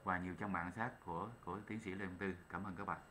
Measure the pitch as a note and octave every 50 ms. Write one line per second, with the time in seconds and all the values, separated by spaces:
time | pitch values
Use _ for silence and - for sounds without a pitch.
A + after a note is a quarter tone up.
0 | - G2 F#2 F2+ F2+ F#2 F2+ - G#2+ G2+ F#2+ F2 E2+ F2+ F2+ A2+ A2+ B2+ - -
1 | - F#2 E2+ E2 G2 A2+ A#2 - - F2 F2+ G2+ G#2 - G#2+ A2 A2 G2+ F#2 F#2+
2 | G#2 F#2 F2+ F2 G2+ G2 F#2 F2+ - - E2+ F2 G2 G2+ E2+ F2 G2+ F#2+ E2+ -
3 | - -